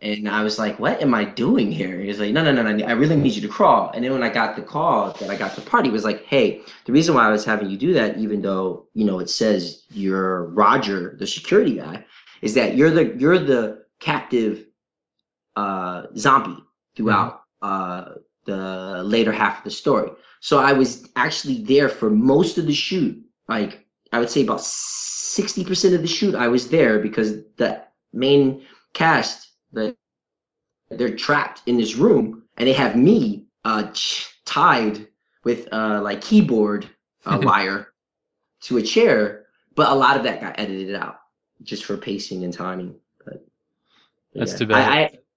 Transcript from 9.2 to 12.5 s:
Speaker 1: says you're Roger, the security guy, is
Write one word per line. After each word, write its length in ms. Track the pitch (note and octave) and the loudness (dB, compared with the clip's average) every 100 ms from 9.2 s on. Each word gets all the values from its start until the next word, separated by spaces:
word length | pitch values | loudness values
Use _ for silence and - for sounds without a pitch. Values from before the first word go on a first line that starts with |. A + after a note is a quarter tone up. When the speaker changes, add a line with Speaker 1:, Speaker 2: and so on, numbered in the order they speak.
| F2 | -4
Speaker 1:
says 560 | - A2 G2 E2+ - _ | -2 0 0 -2 -12 _
you're 560 | G#2 G2 F#2+ F#2+ F#2 E2 | -6 -2 0 0 -2 -4
Roger, 720 | F2+ G#2 C3 G2+ G2 F2 - | 2 4 4 2 -4 -6 -10
the 80 | G2+ | -10
security 480 | - - G3+ F#3+ A2+ | -8 0 2 2 0
guy, 260 | E2 - - _ _ - | -6 -14 -16 _ _ -10
is 140 | G#2+ | -4